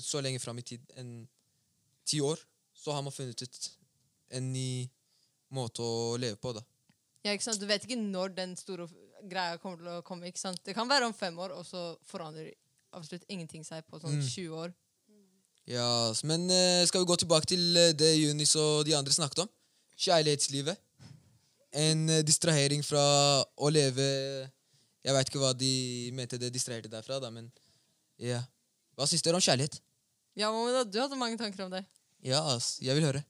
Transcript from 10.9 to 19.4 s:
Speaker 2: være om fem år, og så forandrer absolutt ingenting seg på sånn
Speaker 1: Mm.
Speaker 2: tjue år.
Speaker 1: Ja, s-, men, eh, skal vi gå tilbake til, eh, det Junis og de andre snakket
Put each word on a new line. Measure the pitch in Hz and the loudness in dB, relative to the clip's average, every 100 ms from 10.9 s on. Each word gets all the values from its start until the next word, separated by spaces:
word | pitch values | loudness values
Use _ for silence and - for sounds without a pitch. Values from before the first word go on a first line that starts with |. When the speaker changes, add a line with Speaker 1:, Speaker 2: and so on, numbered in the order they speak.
Speaker 2:
være | 277 240 | 2 2
om | 214 | -2
fem | 190 170 | -6 -6
år, | 185 165 | -10 -10
og | |
så | 170 180 170 160 | -12 -10 -10 -12
forandrer | - 190 160 156 160 - _ _ _ | -14 -12 -12 -12 -16 -18 _ _ _
absolutt | - 156 175 - | -16 -14 -14 -10
ingenting | 196 160 160 | -10 -10 -14
seg | 156 160 160 | -14 -14 -14
på | 156 | -12
sånn | 156 147 | -4 -2
Speaker 1:
Mm. | 139 | -2
Speaker 2:
tjue | 123 175 160 170 | -6 -8 -8 -10
år. | 175 _ _ _ 214 196 _ _ _ - | -12 _ _ _ _ _ _ _ _ -8
Speaker 1:
Ja, | 120 120 120 117 | -2 2 2 2
s-, | 113 | 0
men, | 147 165 180 | 0 0 4
eh, | 185 180 180 | 4 6 4
skal | 175 190 | 4 2
vi | 175 | 2
gå | 175 | 2
tilbake | 170 160 - | 4 4 4
til, | 185 175 170 | 0 2 6
eh, | 170 | 6
det | 151 156 156 | 8 6 6
Junis | 151 147 151 156 | 4 2 2 4
og | 151 151 | 4 2
de | 151 | 2
andre | 151 139 | 0 2
snakket | 139 147 - | 0 0 -2